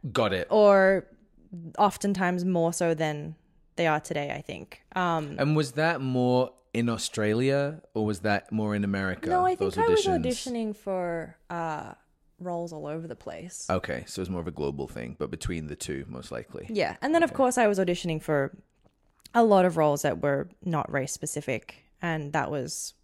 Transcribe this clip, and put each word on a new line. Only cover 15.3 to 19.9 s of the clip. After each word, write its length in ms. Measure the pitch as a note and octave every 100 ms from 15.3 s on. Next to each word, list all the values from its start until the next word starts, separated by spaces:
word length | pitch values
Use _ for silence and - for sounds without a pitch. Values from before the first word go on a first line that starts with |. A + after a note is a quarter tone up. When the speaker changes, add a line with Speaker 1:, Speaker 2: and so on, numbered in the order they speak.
Speaker 1:
between 360 | - - E2+ D#2
the 80 | D2
two, 280 | - C#2 -
most 240 | B1 -
likely. 360 | A#1+ - - -
Speaker 2:
Yeah, 280 | G#3+ - -
and 140 | C4+
then, 80 | E4
of 80 | E4
Speaker 1:
Okay. 60 | -
Speaker 2:
course, 180 | B3+ B3
I 80 | A3
was 120 | F#3+
auditioning 420 | F3+ F3 F3 D#3
for 340 | - D3 C3+ - _ _ _ _ _ _ -
a 80 | A#3
lot 220 | A3+ G3+
of 120 | F3+ D#3+
roles 240 | D3+